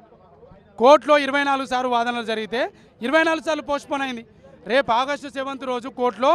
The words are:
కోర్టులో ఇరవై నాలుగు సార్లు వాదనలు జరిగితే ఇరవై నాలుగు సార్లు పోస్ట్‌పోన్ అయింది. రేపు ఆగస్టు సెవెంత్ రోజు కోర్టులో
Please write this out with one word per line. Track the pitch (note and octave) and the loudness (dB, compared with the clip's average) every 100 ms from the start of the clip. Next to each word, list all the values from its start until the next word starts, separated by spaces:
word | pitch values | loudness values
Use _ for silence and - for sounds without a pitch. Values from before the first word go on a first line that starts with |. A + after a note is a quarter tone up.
| - - - - - - - - | -20 -20 -20 -20 -20 -20 -16 2
కోర్టులో | A#3+ D4+ C#4+ D4 | 6 6 6 2
ఇరవై | C#4 C#4+ | 2 0
నాలుగు | C#4 C4+ B3+ | 0 -2 -2
సార్లు | B3+ B3+ | -4 0
వాదనలు | A#3+ A#3+ A#3+ | 0 -2 -4
జరిగితే | A3 A3 G#3+ A3+ F4+ - - - | -4 -6 -4 -4 -4 -8 -20 -10
ఇరవై | A#3 D#4 | 0 2
నాలుగు | D#4+ D#4+ D#4+ | 2 0 -2
సార్లు | D4+ | -4
పోస్ట్‌పోన్ | C#4+ C#4+ - C#4+ | -4 -6 -4 -6
అయింది. | C4+ A#3 - - - - - | -6 -8 -14 -20 -20 -16 -2
రేపు | B3+ C4+ | 0 2
ఆగస్టు | A3+ C4 C#4+ C#4 | 0 0 -4 -8
సెవెంత్ | C4 C4+ C4+ | -10 -8 -8
రోజు | C4 B3 B3+ | -6 -6 -8
కోర్టులో | B3+ B3 A3+ C4 | -4 -4 0 2